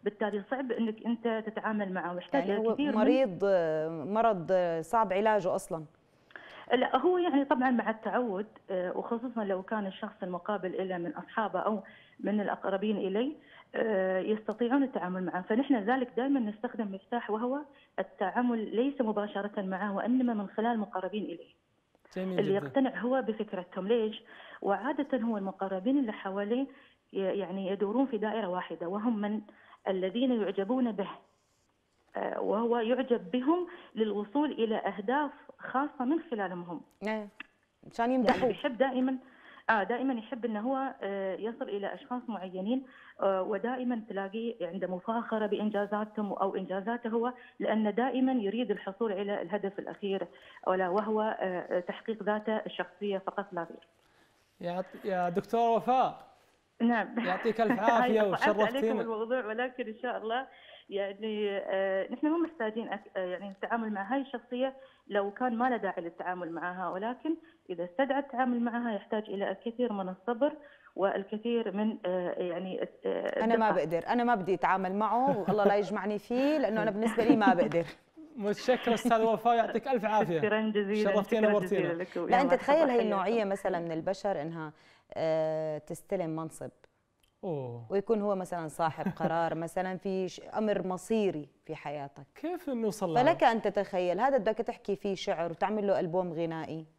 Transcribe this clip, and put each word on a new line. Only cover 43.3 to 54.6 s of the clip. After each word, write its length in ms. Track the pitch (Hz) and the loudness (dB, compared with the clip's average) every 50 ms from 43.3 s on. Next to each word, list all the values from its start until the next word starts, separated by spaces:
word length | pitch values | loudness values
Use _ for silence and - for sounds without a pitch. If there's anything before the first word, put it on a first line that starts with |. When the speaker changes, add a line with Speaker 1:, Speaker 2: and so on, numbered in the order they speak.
| 190 190 | 2 2
Speaker 1:
ودائمًا 600 | 185 196 214 202 185 233 254 254 254 247 247 226 214 - | 0 0 -2 -2 0 -2 -2 -2 0 -2 -2 -2 -4 -6
تلاقيه 580 | 202 196 196 196 190 226 226 233 - - 180 170 | -6 -4 -4 -4 -4 -4 -4 -4 -4 -4 -6 -6
عنده 200 | 170 190 180 180 | -4 -4 -4 -4
مفاخرة 580 | 185 180 - - 226 240 226 - 226 220 214 | -4 -4 -4 -2 -2 -2 -2 -2 -2 -2 0
بإنجازاتهم 880 | 208 202 - 214 214 208 202 208 202 214 208 214 214 - - 208 196 - | 0 0 0 0 0 0 0 -2 0 -2 -2 -2 -4 -4 -6 -4 -4 -2
أو 220 | - 196 196 - | -2 -2 -2 -2
إنجازاته 540 | - 190 180 185 196 190 214 233 240 - 233 | -4 -4 -4 -4 -4 -2 -4 -4 -4 -4 -2
هو، 240 | 214 233 226 247 247 - - - _ _ | 0 0 0 0 -4 -6 -18 -20 _ _
لأن 360 | 196 - 208 220 214 214 196 | -2 0 2 2 2 2 2
دائمًا 360 | 208 240 277 - 262 254 262 | 2 0 2 2 2 2 4
يريد 400 | 262 254 208 196 202 226 247 196 | 2 2 0 0 0 -2 0 -2
الحصول 400 | 202 196 - 202 190 - 233 226 | -2 -4 -4 -10 -4 -2 -2 -2
إلى 300 | 196 185 202 202 208 - | -2 -2 -2 -2 -2 -4
الهدف 380 | - 170 180 202 190 196 190 - | -2 -2 -2 -2 -2 -2 -6 -6
الأخير، 480 | - - - - - 202 196 190 175 - - - - - - - - - | -8 -8 -10 -6 -4 -2 -2 -2 -2 -6 -10 -20 -20 -20 -20 -6 0 0
ألا 220 | 185 185 190 180 | 2 2 2 2
وهو، 320 | 175 208 214 214 220 214 214 220 - - | 2 2 2 2 2 2 2 0 0 0
آه، 400 | - 190 185 175 - - - 180 | -2 -2 -2 -2 -4 0 -2 -2
تحقيق 440 | 180 - 196 - - - 226 214 190 | -2 -2 -8 -8 -6 -6 -6 -4 -2
ذاته 340 | 196 208 214 214 226 220 220 | -2 -2 0 0 -2 -2 -2
الشخصية 600 | - 196 - - 175 - - - 208 202 196 190 | -2 -6 -4 -6 -6 -6 -6 -6 -4 -2 -2 -2
فقط 280 | 185 - - - 196 196 | -2 -4 -4 -4 -6 -4
لا 120 | 185 175 165 | -6 -6 -6
غير. 240 | 160 - - - _ _ _ _ _ _ _ _ _ _ _ _ _ _ _ | -6 -8 -18 -20 _ _ _ _ _ _ _ _ _ _ _ _ _ _ _